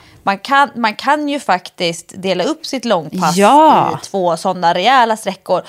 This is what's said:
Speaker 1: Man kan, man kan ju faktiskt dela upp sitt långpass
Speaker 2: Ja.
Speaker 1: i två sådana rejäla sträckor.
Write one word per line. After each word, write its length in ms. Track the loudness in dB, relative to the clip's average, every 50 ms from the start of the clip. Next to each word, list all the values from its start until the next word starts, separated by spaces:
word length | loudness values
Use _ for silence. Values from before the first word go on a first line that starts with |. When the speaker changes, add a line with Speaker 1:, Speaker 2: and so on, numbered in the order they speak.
| -10 _ _ _
Speaker 1:
Man 160 | _ -4 -4 -4
kan, 320 | -2 0 2 2 2 0 -2
man 200 | -4 -4 -4 -4
kan 340 | -4 -2 -2 -2 0 -2 -4
ju 120 | -6 -4
faktiskt 720 | -2 -2 -2 -2 -4 -10 -8 -6 -6 -4 -4 -8 -12 -16 -16 -8
dela 220 | -4 -4 -2 -2 -2
upp 220 | -2 -4 -6 -8
sitt 180 | -10 -8 -6 -2
långpass 520 | -2 -2 -2 -2 -6 -6 -2 -2 0 2
Speaker 2:
Ja. 640 | 4 4 6 6 6 6 6 6 4 2 0 -2 -6
Speaker 1:
i 40 | -8
två 300 | -8 -4 -2 -2 -2 -2
sådana 380 | -2 -2 -4 -4 0 0 0 0
rejäla 420 | 2 2 2 4 4 4 2 0
sträckor. 460 | -4 -6 -8 -10 -10 _ -4 -4 -4 -4